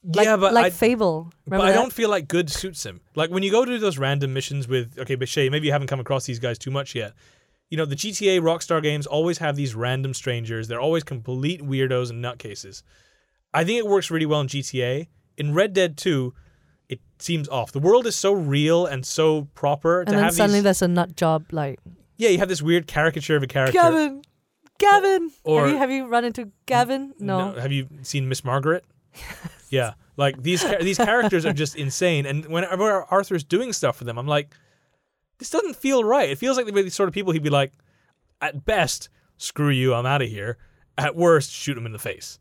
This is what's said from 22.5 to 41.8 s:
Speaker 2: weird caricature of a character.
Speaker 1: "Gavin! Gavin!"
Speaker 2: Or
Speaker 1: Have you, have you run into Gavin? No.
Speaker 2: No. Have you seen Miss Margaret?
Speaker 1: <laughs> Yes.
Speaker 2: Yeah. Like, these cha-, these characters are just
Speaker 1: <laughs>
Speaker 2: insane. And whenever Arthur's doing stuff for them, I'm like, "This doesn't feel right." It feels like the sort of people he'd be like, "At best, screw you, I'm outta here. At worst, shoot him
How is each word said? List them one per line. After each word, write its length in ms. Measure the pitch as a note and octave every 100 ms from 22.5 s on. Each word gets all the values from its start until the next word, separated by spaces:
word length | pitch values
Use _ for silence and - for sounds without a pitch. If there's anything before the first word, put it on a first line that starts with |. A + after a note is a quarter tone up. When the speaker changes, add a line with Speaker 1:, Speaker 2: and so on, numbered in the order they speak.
| E3+
Speaker 2:
weird 240 | D3+ E3+ -
caricature 480 | D3+ D#3+ D#3 C#3+ D3+
of 80 |
a 40 | C3+
character. 260 | C#3+ C3
Speaker 1:
"Gavin! 500 | F4+ E4+ D#4+ D4+ C#4 _ _ _ _ _ _
Gavin!" 500 | G4+ G4+ G4 F#4+ E4 _
Speaker 2:
Or 200 | D#3 D#3
Speaker 1:
Have 60 | C#4+
you, 60 | D4
have 140 | C4
you 140 | C4+ B3+
run 180 | A#3 A#3+
into 260 | A#3 G#3+ _ -
Gavin? 480 | B3 A#3+ C4+ C#4 -
No. 320 | G3+ F#3+ F#3+
Speaker 2:
No. 80 | A#2
Have 120 | C3
you 140 | C#3 C3 D3
seen 280 | C3 C#3+ C3
Miss 160 | C3 B2+
Margaret? 400 | C3+ C#3+ F3 _ _ _
Speaker 1:
<laughs> 100 | - - - E3 - -
Yes. 220 | C3+ A2+
Speaker 2:
Yeah. 0 | - _ -
Like, 240 | C#3 C3
these 220 | C3+ F3+
cha-, 160 | F4 G3+
these 160 | F#3+ G3
characters 480 | A3 A#3+ A3 F#3 D#3
are 80 |
just 220 | C#3+ D3+ D#3
Speaker 1:
<laughs> 100 | C#3
Speaker 2:
insane. 400 | - F3+ D#3 C#3+
And 220 | C#3+ D#3
whenever 560 | E3 F3+ F3+ G#3+ G3 -
Arthur's 320 | F#3 G3 F3
doing 280 | C#3+ F#3 B3
stuff 260 | G#3 C#3 -
for 60 |
them, 140 | A#2+ A2+
I'm 80 | C#3
like, 260 | D3 D3 _ _ _ _ _ _ _ _ _
"This 140 | B3+
doesn't 240 | E4 G4+ -
feel 280 | C4+ C4+
right." 240 | G#3+ C4+ E3
It 120 | C#3
feels 180 | B3 C4
like 80 | A3+
the 240 | G3+ F#3+
sort 180 | - F#3+
of 60 |
people 180 | F#3+ F#3
he'd 100 | D#3+
be 80 | D3
like, 200 | C#3+ C3+ _ _ _ _ _ _ _
"At 240 | C#3+ C#3+ -
best, 440 | G#3+ D#3 - - _ _ _
screw 320 | - - D3
you, 240 | C3 B2+
I'm 140 | A#2+ B2+
outta 180 | C#3+ A#2
here. 320 | G#2+ G#2 B2+ - _ _ -
At 180 | D3 D#3+
worst, 360 | F3 D#3+ -
shoot 260 | - -
him 80 | B2+